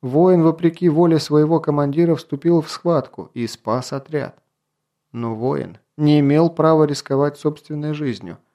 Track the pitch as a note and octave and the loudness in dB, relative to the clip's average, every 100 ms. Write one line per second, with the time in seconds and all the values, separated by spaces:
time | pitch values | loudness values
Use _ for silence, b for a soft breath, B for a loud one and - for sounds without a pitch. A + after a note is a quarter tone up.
0 | C3 C#3 F3+ F3+ E3 E3 E3+ D#3+ F3 D3+ | -2 2 4 4 4 2 -2 0 0 2
1 | F3 D#3+ D#3 D3 D3+ E3 D#3+ D3 C#3+ C#3 | 2 2 2 2 2 0 0 -2 -2 0
2 | E3+ D#3+ - C#3 E3+ E3+ D#3 - E3+ D#3+ | 0 0 -4 -4 2 0 0 -6 -2 -2
3 | - - E2+ - A2+ - - A#2 C3 C#3 | -2 -14 -14 -8 -8 -8 -4 -4 -4 -12
4 | C#3 D3+ A#2+ _ _ _ _ _ _ _ | -8 -8 -8 _ _ _ _ _ _ _
5 | _ A#2+ A#2 A2 B2 C#3+ - A2+ _ - | _ -8 -6 -4 -4 -4 -6 -14 _ -2
6 | D3+ D3+ C#3 D3 E3 E3 D#3 D#3+ D3+ C#3 | 2 4 4 4 2 2 2 4 2 -2
7 | - C3+ D3 C#3+ D#3 D3 _ D3+ D3+ D3+ | -4 -2 -2 -2 -6 -6 _ -8 -6 -6
8 | D3 G2+ F#2+ E2+ _ | -6 -8 -12 -18 _